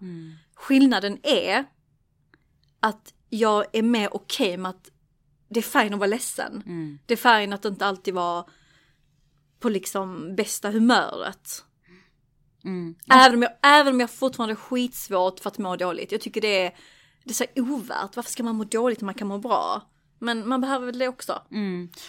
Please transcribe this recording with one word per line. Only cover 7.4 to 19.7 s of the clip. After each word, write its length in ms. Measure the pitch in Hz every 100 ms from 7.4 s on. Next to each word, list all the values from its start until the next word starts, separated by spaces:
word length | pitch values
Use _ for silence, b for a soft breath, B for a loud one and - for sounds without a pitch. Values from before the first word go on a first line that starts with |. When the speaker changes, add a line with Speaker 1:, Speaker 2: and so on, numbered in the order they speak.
Speaker 2:
fine 120 | 202
att 120 | 202
inte 220 | 214 190 196
alltid 280 | 190 202
vara 300 | 185 175 170 - b b b b b _ _ _ _ _ -
på 80 | 240
liksom 680 | 196 - 196 190 180 165 190
bästa 340 | 208 - 202
humöret. 920 | 220 233 214 147 - - - - - _ _ b 180 b _ _ _ _ _
Speaker 1:
Mm. 300 | 190 180 170 165 -
Speaker 2:
Även 220 | 262 262 240
om 60 |
jag, 100 | 240 -
även 320 | 285 294 277
om 60 | 254
jag 100 | 233
fortfarande 440 | - 262 254 220
har 60 | 214
skitsvårt 800 | - 247 247 - - 190 185 185
för 100 | 202
att 80 | 208
må 180 | 190 175
dåligt. 360 | 180 170 -
Jag 80 | 220
tycker 200 | 214 220
det 260 | 214 196 180
är, 80 | b b b b b
det 60 | -
är 40 |
så 100 | 226 240
här 80 | 269
ovärt. 540 | 247 277 185 - 196 240
Varför 140 | -
ska 120 | -
man 140 | 233 220
må 80 |
dåligt 360 | 214 226 247 220
när 60 | 196
man 80 |
kan 140 | 190 208
må 100 | 202
bra? 520 | 233 165 82